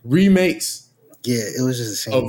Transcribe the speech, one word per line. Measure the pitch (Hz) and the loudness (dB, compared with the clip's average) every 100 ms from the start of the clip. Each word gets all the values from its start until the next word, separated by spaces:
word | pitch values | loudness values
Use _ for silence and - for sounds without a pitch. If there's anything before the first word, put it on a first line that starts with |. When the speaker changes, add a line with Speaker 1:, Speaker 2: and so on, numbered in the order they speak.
| 117 | 0
Speaker 1:
remakes | 143 196 185 185 - - - - _ _ - 123 | 4 6 6 4 0 -8 -10 -16 _ _ -10 -4
Speaker 2:
Yeah, | 120 104 120 | -4 -4 -4
it | |
was | 127 123 | -2 -2
just | 113 | -6
the | 98 - | -8 -4
same | 135 | -2